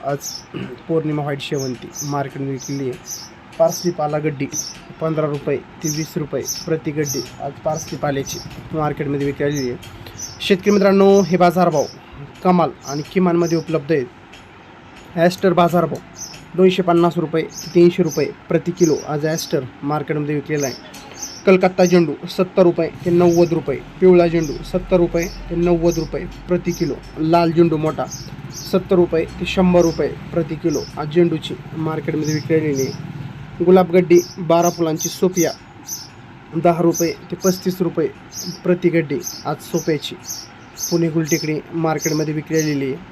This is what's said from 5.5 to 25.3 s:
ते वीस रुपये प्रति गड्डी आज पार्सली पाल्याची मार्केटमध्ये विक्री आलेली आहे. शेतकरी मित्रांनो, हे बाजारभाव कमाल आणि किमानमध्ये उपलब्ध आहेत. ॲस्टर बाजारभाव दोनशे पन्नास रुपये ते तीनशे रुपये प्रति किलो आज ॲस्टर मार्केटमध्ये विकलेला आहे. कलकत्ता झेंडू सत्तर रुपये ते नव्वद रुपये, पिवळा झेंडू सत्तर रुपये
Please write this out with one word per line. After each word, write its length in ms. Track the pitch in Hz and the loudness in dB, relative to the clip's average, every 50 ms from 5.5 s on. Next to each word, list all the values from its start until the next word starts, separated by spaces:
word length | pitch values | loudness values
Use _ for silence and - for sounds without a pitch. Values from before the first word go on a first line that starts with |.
| 143 - | -4 -4
ते 400 | - - - - - 156 147 151 | -4 -10 -18 -8 -6 -6 -4 -4
वीस 160 | 160 - - | -6 -6 -4
रुपये 280 | 175 151 139 - 135 - - - - - | -6 -6 -4 -6 -6 -6 -6 -10 -10 -4
प्रति 260 | - 160 156 - 160 | -4 -4 -4 -4 -6
गड्डी 300 | 143 151 151 139 - 135 - - - - | -4 -4 -4 -2 -4 -6 -6 -8 -12 -10
आज 100 | - 143 | -10 -10
पार्सली 460 | 143 - - 160 156 160 - - 175 139 | -10 -6 -6 -4 -4 -4 -6 -10 -8 -4
पाल्याची 420 | - 147 143 135 135 - - - - - - - - - - | -4 -2 -2 -2 -4 -6 -10 -12 -12 -14 -16 -16 -14 -8 -4
मार्केटमध्ये 520 | 160 151 147 143 - 156 139 139 139 139 | -2 -2 -2 -2 -4 -4 -4 -2 -2 -2
विक्री 200 | 143 139 135 143 | -2 -2 -2 -2
आलेली 240 | 143 147 143 131 123 | -2 0 -2 -2 -4
आहे. 80 | 120 117 - - - - - - - - - - - - | -6 -8 -12 -18 -18 -18 -18 -18 -14 -14 -14 -14 -12 -10
शेतकरी 300 | - - 202 180 190 208 | 0 0 0 0 2 0
मित्रांनो, 500 | 208 196 190 202 196 196 196 196 196 196 | 0 2 4 4 6 6 6 8 8 6
हे 160 | 196 147 180 175 | 6 4 4 4
बाजारभाव 480 | 180 175 160 180 180 175 156 147 127 - - - - - - - 143 - - - - | 4 4 4 4 2 4 4 2 0 -2 -4 -16 -20 -20 -18 -18 -18 -18 -20 -2 2
कमाल 260 | 185 180 180 165 143 - - - 131 | 2 4 4 4 2 -2 -8 -12 -8
आणि 140 | 139 151 147 - | -8 -8 -8 -4
किमानमध्ये 460 | - 190 185 175 170 170 175 165 165 165 | 0 2 2 2 4 2 2 2 0 -2
उपलब्ध 340 | 156 - 160 160 143 143 | -2 -2 -4 -4 0 0
आहेत. 140 | 165 143 123 120 - - - - - - - - - - - - - - - - - - - - - | -2 -2 -2 -4 -10 -20 -20 -20 -20 -20 -20 -20 -20 -20 -20 -20 -20 -20 -20 -20 -20 -20 -20 -10 -2
ॲस्टर 380 | 170 165 175 180 - - 190 175 | 2 2 2 2 4 0 2 4
बाजारभाव 440 | 170 175 160 151 175 165 156 - - - - - - - - - - - - - | 4 4 4 4 2 0 0 -4 -8 -10 -16 -18 -16 -16 -16 -16 -18 -20 -10 0
दोनशे 260 | 165 185 185 180 - | 4 4 4 6 4
पन्नास 360 | 180 185 175 170 170 175 165 175 | 2 2 4 4 4 4 2 0
रुपये 260 | 160 151 - 160 156 | -4 -2 -2 -2 -2
ते 320 | - - - - - - | -4 -8 -14 -16 0 4
तीनशे 280 | 180 175 175 175 - 175 | 6 6 6 6 4 0
रुपये 260 | 160 143 160 143 - - - - - | 0 2 -2 -2 -2 -4 -10 -6 -2
प्रति 220 | 175 160 160 175 | -2 0 0 -2
किलो 240 | 175 - 180 160 147 - - - | 0 2 4 4 4 0 0 -4
आज 180 | 147 151 147 | -4 -2 0
ॲस्टर 380 | 156 160 156 - - - 151 131 120 - - - | -2 -2 -2 -4 -2 -2 -4 -4 -4 -12 -8 -4
मार्केटमध्ये 520 | 143 151 151 147 - 156 151 147 147 151 | -2 -2 -2 -2 -4 -4 -4 -2 -2 -2
विकलेला 320 | 147 139 - 151 147 143 131 | -4 -2 -2 -2 -2 -2 -4
आहे. 80 | 127 - - - - - - - - - - - - - - | -4 -8 -14 -18 -20 -18 -18 -18 -16 -14 -14 -14 -14 -2 4
कलकत्ता 400 | - 190 185 190 185 185 - 185 | 4 4 6 4 2 4 4 4
झेंडू 280 | 180 175 180 170 151 139 - - 175 | 6 6 4 4 4 -2 -6 -8 -12
सत्तर 340 | - - 185 185 - - | -2 -2 -2 0 4 4
रुपये 280 | 185 175 165 - 165 160 - - - | 6 6 6 2 -2 -2 -4 -6 -2
ते 40 | 180 | 2
नव्वद 440 | 170 175 175 175 170 170 175 156 165 | 4 4 6 6 6 6 4 4 2
रुपये, 240 | 160 147 - 135 123 - - - - | -2 -2 -2 -6 -6 -6 -12 -4 4
पिवळा 260 | 190 185 180 175 170 170 | 6 8 8 8 8 6
झेंडू 360 | 160 170 165 143 - - - | 4 0 0 -2 -6 -8 -10
सत्तर 340 | - - 185 180 - 190 180 | -4 -4 -4 -2 2 2 4
रुपये 300 | 175 170 175 170 170 190 | 4 2 2 -2 -2 -2